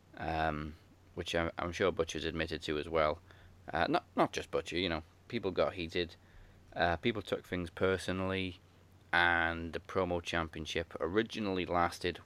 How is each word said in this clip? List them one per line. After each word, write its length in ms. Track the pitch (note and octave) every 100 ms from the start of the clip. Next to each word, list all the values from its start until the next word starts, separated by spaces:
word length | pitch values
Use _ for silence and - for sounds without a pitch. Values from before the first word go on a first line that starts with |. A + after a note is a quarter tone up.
| - -
um, 580 | D#2+ D#2+ D#2+ D2+ D#2 D#2+ - - - -
which 200 | E2+ E2+
I'm, 160 | E2 -
I'm 140 | F2
sure 200 | E2+ F#2+
Butcher's 340 | D#2+ D#2+ D#2+ D#2+
admitted 360 | D#2+ D#2+ D#2
to 140 | - D2
as 120 | D2+
well. 300 | D#2+ D2+ D#2+ - - - - -
Uh, 120 | - E2+
not, 160 | E3 - -
not 160 | E3+
just 200 | - -
Butcher, 260 | D2 - E2+
you 120 | F#2
know, 140 | D#2+ - - -
people 240 | A#2 F#2+
got 220 | F2 D#2
heated. 420 | G2 E2 F2+ E2 - - - - - - -
Uh, 200 | F2 E2+
people 240 | A#2+ G#2+
took 240 | - G2+ -
things 240 | F2+ F2
personally, 920 | - F#2+ F#2+ - F#2 F#2+ F#2+ F#2 F2 - - - - -
and 600 | E2+ F2 E2+ E2 E2 E2
the 60 | D2+
Promo 420 | - F#2+ F2+ F2
Championship 720 | - E2+ E2 D#2+ D#2 F2 E2 -
originally 640 | D#2 G2+ A2+ A2 G#2 F#2 D#2+
lasted 540 | F2 F2 - F2+ F2